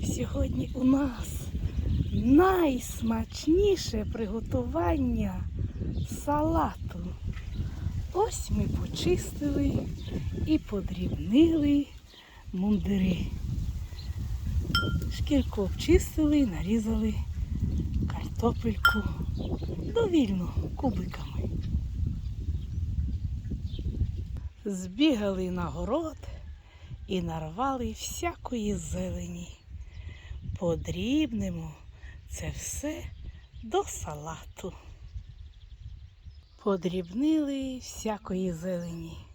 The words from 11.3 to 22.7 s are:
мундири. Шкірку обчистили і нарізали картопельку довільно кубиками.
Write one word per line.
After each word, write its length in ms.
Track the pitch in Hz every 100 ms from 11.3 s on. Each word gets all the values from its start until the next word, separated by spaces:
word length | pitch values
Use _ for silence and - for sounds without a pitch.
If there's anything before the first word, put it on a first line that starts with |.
| 233 330 330 294 285 285 - - - - - -
мундири. 680 | 185 196 208 185 202 185 170 - - - - - - - - - - - - - - - - 1077 - -
Шкірку 500 | - - 285 247 -
обчистили 760 | 190 - - 359 - - 302 294
і 80 | 262
нарізали 680 | 165 165 226 214 226 214 214 - - - - - - - - -
картопельку 920 | - - - 226 233 226 208 - 208 202 - - - - 370 - - -
довільно 600 | - 453 339 233 190 170 - - -
кубиками. 680 | 277 185 175 - - - - - - - - - - - - - - - -